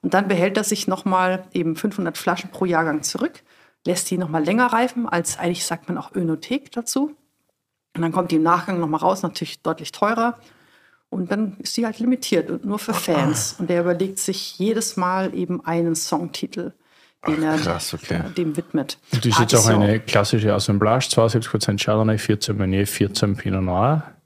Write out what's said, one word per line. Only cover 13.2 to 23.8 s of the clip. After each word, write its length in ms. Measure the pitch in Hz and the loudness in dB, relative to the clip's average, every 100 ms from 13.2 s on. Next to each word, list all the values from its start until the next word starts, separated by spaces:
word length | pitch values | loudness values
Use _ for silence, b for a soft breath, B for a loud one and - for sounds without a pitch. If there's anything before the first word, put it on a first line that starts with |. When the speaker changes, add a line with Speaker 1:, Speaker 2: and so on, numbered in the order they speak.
| 139 151 - - | 2 0 -4 -6
Speaker 1:
Und 120 | 175 | -2
der 100 | 175 | 0
überlegt 380 | 175 175 190 190 | 2 0 -2 -2
sich 400 | - 190 - - | -4 -6 -8 -2
jedes 400 | 196 226 220 - | 0 0 -2 -2
Mal 360 | 180 185 190 | 0 0 -2
eben 300 | 180 175 175 | -2 -4 -4
einen 300 | - 170 170 | -2 0 0
Songtitel, 760 | 160 - 151 170 - - - 175 - b b b b - | 0 -2 -4 -4 -8 -8 -8 -10 -12 b b b b -2
den 180 | 156 | 0
Speaker 2:
Ach, 80 | 156 | 0
Speaker 1:
er 60 | 156 | 0
Speaker 2:
krass, 340 | 117 85 - | 0 -2 -6
okay. 300 | 85 - 85 80 175 | -10 -4 -4 -4 -4
Speaker 1:
dem 200 | 165 151 | -2 -4
widmet. 400 | - 156 135 - _ | -2 -4 -4 -10 _
Speaker 3:
Und 140 | 123 120 | 0 2
das 60 | |
ist 80 | 110 | 4
jetzt 140 | 113 | 6
auch 40 | 123 | 6
Speaker 1:
Partition. 180 | 113 107 | 6 6
Speaker 3:
eine 180 | 101 107 | 4 2
klassische 540 | - 107 101 117 104 | 2 2 4 2 4
Assemblage, 520 | 101 - 101 104 123 - | 2 2 2 4 4 4
zweiundsiebzig 400 | - 113 113 - | 4 4 4 0
Prozent 320 | 107 - 98 | -2 0 0
Chardonnay, 320 | - 107 110 110 | 2 2 4 2
vierzehn 400 | - 104 - 104 | 2 0 0 0
Meunier, 300 | 95 95 101 | 2 2 0
vierzehn 500 | - 98 - 104 101 | 0 0 2 0 0
Pinot 260 | 98 95 | -2 -2
Noir. 400 | 92 90 | 0 2